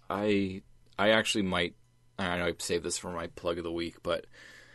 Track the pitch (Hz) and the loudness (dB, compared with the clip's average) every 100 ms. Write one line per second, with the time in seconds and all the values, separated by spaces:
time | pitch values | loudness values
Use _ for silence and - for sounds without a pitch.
0 | - 95 107 101 98 95 - - - - | -6 -2 2 2 0 -4 -14 -20 -8 2
1 | 101 110 107 110 95 90 87 - - _ | 6 6 4 0 0 0 0 -4 -20 _
2 | - - 95 87 87 82 - 87 80 - | -16 -6 -2 0 -2 -2 -2 -2 -2 -6
3 | 90 87 85 - 90 87 82 85 85 - | -6 -8 -10 -6 -4 -4 -4 -4 -6 -6
4 | 90 82 - - - - - | -4 -4 -4 -20 -20 -20 -20